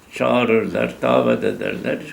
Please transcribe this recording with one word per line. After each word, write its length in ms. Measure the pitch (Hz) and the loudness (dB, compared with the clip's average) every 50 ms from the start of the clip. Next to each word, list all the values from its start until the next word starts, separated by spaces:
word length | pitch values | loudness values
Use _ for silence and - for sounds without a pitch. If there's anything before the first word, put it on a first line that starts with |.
| - - | -20 -14
çağırırlar, 840 | - - 127 123 120 123 120 110 113 113 101 95 - 110 117 120 - - | -4 -2 0 2 2 2 2 4 2 2 2 0 -2 -2 -2 -2 -4 -2
davet 420 | 127 123 123 131 123 117 117 - - | 0 2 2 4 4 2 0 0 0
ederler, 540 | 107 104 98 101 101 101 - - - 151 - - - | -4 -4 -4 -6 -6 -6 -6 -4 -6 -6 -6 -8 -14